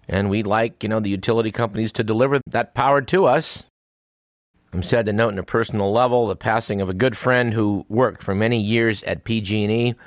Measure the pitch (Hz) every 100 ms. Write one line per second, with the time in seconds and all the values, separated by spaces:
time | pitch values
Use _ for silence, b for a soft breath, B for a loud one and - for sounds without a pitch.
0 | - 92 98 104 101 107 117 - 107 110
1 | 101 98 107 113 110 113 117 110 110 -
2 | 110 110 135 139 - 117 120 - 131 143
3 | 123 185 151 143 - - - _ _ _
4 | _ _ _ _ _ _ _ 90 90 120
5 | 107 104 117 98 - 117 117 107 98 110
6 | 123 120 110 92 117 110 - 101 92 95
7 | 127 110 127 123 120 113 104 101 - 110
8 | 120 - - 98 110 120 104 117 117 101
9 | - 87 - 113 98 107 104 117 120 120